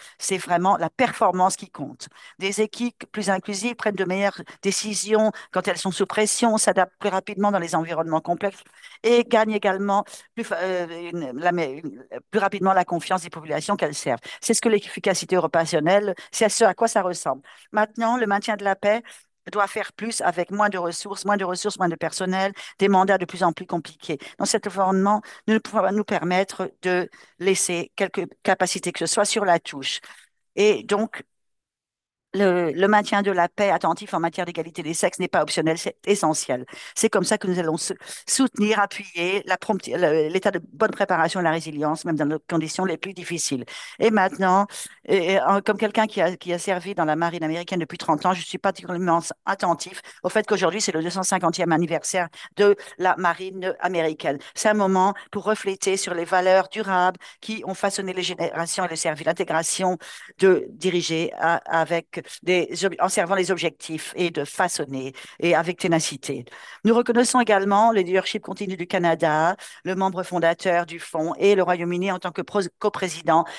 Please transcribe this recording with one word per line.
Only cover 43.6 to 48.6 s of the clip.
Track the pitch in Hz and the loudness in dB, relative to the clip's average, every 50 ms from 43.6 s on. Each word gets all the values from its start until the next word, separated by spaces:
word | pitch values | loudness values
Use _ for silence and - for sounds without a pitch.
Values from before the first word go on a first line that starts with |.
| 117 - - - - - - - | -6 -8 -14 -16 -16 -14 -4 0
Et | - 226 | 2 2
maintenant, | 220 208 185 190 - - 196 185 185 196 202 - - - - - - _ - | 4 4 2 2 2 0 2 4 4 4 2 0 -4 -12 -14 -14 -16 _ -2
et, | - 170 196 165 175 196 | 0 2 2 2 2 2
et, | 180 | 2
en, | 123 160 196 196 | 4 4 2 2
comme | 196 - 208 196 | 2 0 0 0
quelqu'un | 226 208 - 233 220 214 | 0 0 2 2 0 0
qui | - 202 | 2 0
a, | 165 180 180 | 0 0 0
qui | - - 175 | -2 -6 -4
a | 170 170 | -4 -4
servi | - 202 185 180 165 190 202 | -2 -2 -4 -4 -4 -4 -4
dans | 180 165 | -2 0
la | 156 151 | 0 2
marine | 160 170 170 170 175 | 2 0 0 -2 -2
américaine | 160 156 160 170 175 - 190 175 | -2 -2 -2 -4 -4 -4 -4 -4
depuis | 160 - 190 - | -4 -4 -6 -4
trente | - - 156 147 - | -2 0 0 2 2
ans, | 180 190 | 0 0
je | 175 | 0
suis | 160 - - | -4 -8 -6
particulièrement | - | -2